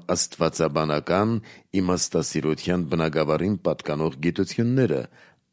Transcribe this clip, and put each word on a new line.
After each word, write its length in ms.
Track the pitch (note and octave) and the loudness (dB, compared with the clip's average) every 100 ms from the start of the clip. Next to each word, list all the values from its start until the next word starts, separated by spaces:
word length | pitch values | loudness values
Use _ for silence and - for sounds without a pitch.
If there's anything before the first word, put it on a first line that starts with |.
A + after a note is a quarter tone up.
աստվածաբանական 1300 | - F2+ - - D#2+ - D#2 D2 D#2 D2+ D2 F2 G#2+ A2+ - - _ | -2 -2 -2 0 -2 2 0 2 0 0 2 2 2 0 -4 -16 _
իմաստասիրության 1120 | G2 F2+ F2+ - E2+ D#2 D#2 D2 D2+ - F2+ D#2+ | 0 2 2 0 0 0 -2 -2 -2 0 -2 0
բնագավառին 680 | D#2 D#2+ D#2 D2+ D#2 F2+ G2+ | 0 0 0 2 2 0 0
պատկանող 580 | - - - D2+ D#2 C2+ | -2 -2 -4 -2 -2 -2
գիտությունները, 840 | D#2+ - - - A#2 C3 A#2+ C#2+ A#1+ - - _ _ | -2 0 -2 0 0 2 2 0 -4 -12 -20 _ _